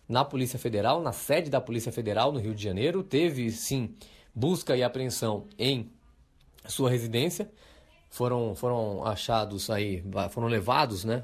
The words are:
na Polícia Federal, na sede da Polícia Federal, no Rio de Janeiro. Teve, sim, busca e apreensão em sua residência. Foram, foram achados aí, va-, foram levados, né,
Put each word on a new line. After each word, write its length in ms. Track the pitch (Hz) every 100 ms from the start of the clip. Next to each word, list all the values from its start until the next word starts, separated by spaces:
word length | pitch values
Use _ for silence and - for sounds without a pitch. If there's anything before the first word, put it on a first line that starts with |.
| -
na 160 | 120 143
Polícia 320 | 135 127 123
Federal, 440 | - 104 110 160
na 100 | 147
sede 400 | - - 156 151
da 100 | 131
Polícia 300 | - 117 120
Federal, 400 | 120 107 104 135
no 80 | 139
Rio 160 | 104 107
de 80 |
Janeiro. 400 | 104 92 143 185
Teve, 480 | 185 139 170 131 117
sim, 420 | 113 - 135 113 - - - -
busca 420 | 110 147 185 - 127
e 60 |
apreensão 640 | 123 131 127 - 113 104 - -
em 340 | 123 131 113 - - - _ _ _ - -
sua 240 | - 127
residência. 600 | 123 117 117 165 180 208 - - - - - _
Foram, 460 | - 123 123 113 95
foram 500 | 123 120 110 98 110
achados 640 | 101 - 113 104 98 -
aí, 320 | 104 104 90
va-, 260 | 95 98 95
foram 180 | - 117
levados, 580 | 113 101 139 131 95 110
né, 160 | 123